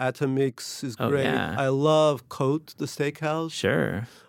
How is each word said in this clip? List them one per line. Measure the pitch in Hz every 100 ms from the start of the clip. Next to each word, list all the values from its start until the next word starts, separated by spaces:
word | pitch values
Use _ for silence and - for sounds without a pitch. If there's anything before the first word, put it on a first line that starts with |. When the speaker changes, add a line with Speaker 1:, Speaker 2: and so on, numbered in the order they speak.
| 131
Speaker 1:
Atomix | 127 139 135 135 - - -
is | 139 110
Speaker 2:
Oh, | 120
Speaker 1:
great. | 139
Speaker 2:
yeah. | 131 139 85 104
Speaker 1:
I | 135
love | 135 151 156 156 139 -
Cote, | - 135 156 156 -
the | 139
steakhouse. | - 143 143 156 160 165
Speaker 2:
Sure. | - 98 151 120 92 120 -